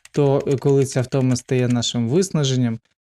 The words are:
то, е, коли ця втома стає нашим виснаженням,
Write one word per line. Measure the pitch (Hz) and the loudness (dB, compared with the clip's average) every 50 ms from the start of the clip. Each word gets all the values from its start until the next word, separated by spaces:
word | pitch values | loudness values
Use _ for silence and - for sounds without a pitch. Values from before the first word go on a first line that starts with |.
| _ - | _ -6
то, | - 147 143 139 135 - - | -2 0 2 2 2 0 0
е, | - 139 | -2 -2
коли | 120 - 143 139 139 131 | 0 2 2 2 2 2
ця | 131 - 135 | 0 -2 -4
втома | 120 - - 135 127 127 123 | -4 -2 -2 0 0 0 0
стає | 123 - - 131 127 123 123 | -2 -2 -2 -2 0 0 0
нашим | 123 120 117 - - 120 117 113 | 0 0 -2 -4 -4 -2 -2 0
виснаженням, | 139 190 185 - - 156 143 135 131 127 123 117 113 - _ _ _ _ _ | 0 0 0 0 -2 -2 -2 0 0 0 0 -2 -2 -6 _ _ _ _ _